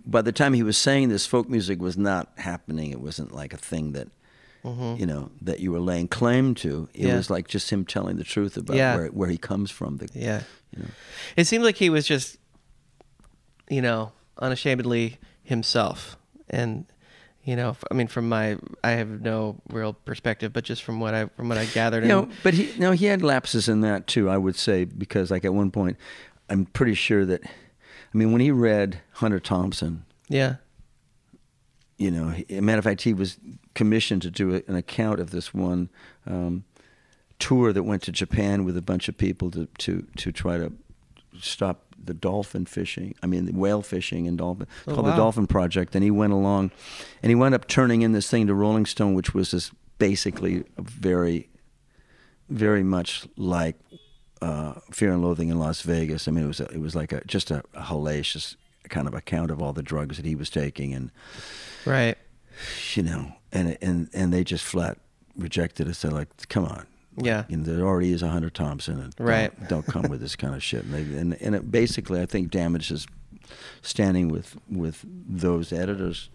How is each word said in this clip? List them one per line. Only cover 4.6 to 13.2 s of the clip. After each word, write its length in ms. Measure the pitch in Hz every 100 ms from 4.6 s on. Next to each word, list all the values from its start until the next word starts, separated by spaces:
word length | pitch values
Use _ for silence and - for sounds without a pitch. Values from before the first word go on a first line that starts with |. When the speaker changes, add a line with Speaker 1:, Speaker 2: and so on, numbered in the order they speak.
Speaker 2:
Mm-hmm. 320 | 120 123 120 117
Speaker 1:
you 60 | 90
know, 240 | 71 67 -
that 200 | 90 -
you 100 | 92
were 80 | 85
laying 280 | 90 87 87
claim 440 | - 120 127 131 120
to. 320 | 76 73 80
It 140 | - 123
Speaker 2:
Yeah. 100 | 95
Speaker 1:
was, 140 | 92
like, 160 | 90 -
just 220 | 98 -
him 140 | 98
telling 320 | 92 101 92 90
the 80 |
truth 320 | - 107 101 -
about 200 | - 135
Speaker 2:
Yeah. 200 | 131 113
Speaker 1:
where, 100 | 80
where 200 | 98 90
he 80 | 85
comes 320 | - 98 98
from. 280 | - - 69
The, 100 | -
Speaker 2:
Yeah. 300 | 123 117 107 - - _ -
Speaker 1:
you 60 |
know. 60 | - - - - - -
Speaker 2:
It 100 | 170
seemed 160 | 226
like 120 | 233 -
he 120 | 180
was 160 | 151 143
just, 300 | 139 - - _ _ _ _ _ _ _ _